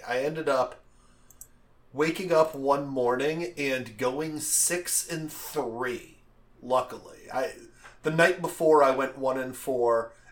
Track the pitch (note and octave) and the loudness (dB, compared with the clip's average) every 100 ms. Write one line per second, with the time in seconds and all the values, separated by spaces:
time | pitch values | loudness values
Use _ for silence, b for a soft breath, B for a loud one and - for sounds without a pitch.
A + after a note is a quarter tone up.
0 | A#2 B2 C#3+ D#3+ D3 C3 B2 - - B | -4 -2 -2 -2 0 2 0 -4 -20 B
1 | B B B B B B _ _ _ C3 | B B B B B B _ _ _ -2
2 | D#3+ E3 F#3 D#3+ D#3+ C#3+ C3+ C#3 C#3+ C3+ | -2 0 2 4 4 0 0 0 0 0
3 | A#2+ B2 C#3+ D#3+ E3+ D3 C#3+ C3 A2+ G#2+ | 2 2 0 -2 -6 -4 -2 -2 -6 -4
4 | B2+ C3+ D#3+ D3+ C#3+ - - F3 F3 - | -2 -2 -4 -6 -2 0 2 -2 -2 -4
5 | - E3 D#3 - - D#3 B2 A2+ B2+ A#2+ | -4 -6 -8 -10 -8 -6 -4 -4 -6 -6
6 | - - - _ _ - B2 B2+ B2+ A2 | -10 -20 -20 _ _ -18 0 0 0 -8
7 | - - - C3+ C3 - - B B B | -16 -20 -8 -4 -4 -6 -18 B B B
8 | D#3 D#3+ F3 F3+ D#3+ - E3 D3+ C#3 C3 | -2 4 4 4 -4 0 6 8 6 4
9 | C3+ C#3 C3 C3 B2+ C3 - B2+ - F#3+ | -2 -2 -2 -2 -4 -8 -4 0 2 2
10 | F#3+ B B | 0 B B